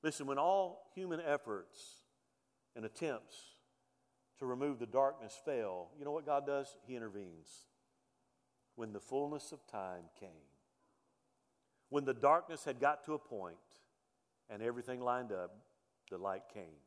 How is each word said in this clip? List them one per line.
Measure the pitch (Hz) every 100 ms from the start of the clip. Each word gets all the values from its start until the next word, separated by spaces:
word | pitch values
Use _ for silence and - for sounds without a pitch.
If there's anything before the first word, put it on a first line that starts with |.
Listen, | 156 147 139
when | 139
all | 165 196 185 185 -
human | - 185 165
efforts | 160 143 120 101 87 - - - _ _ _ _ _ _ _
and | 120
attempts | 110 - 165 117 - - - - _ _ _ _ _ _ _ -
to | 131
remove | 127 143 127
the | 117
darkness | 131 135 135 110 -
fail, | - 131 104 90 87 147
you |
know | 143
what | 151
God | 147 143 139
does? | 139 135 - 123
He | 123
intervenes. | 113 101 95 82 73 - - _ _ _ _ _ _ _ _ _ _ -
When | 110
the | 104
fullness | - 135 143 147 -
of | 156 -
time | 110 95 90 85 -
came, | 98 80 71 _ _ _ _ _ _ _ _ _ _ _ _ _ _
when | 143 135
the |
darkness | 120 143 165 175 160
had | - 123
got | 139 151
to | -
a | 151
point | - 110 90 85 _ - _ _ _ _ _ _ _
and | 104
everything | 117 120 117 127
lined | 123 123 120
up, | 95 90 101 - _ _ _ -
the | 92
light | 98 95 -
came. | 104 85 76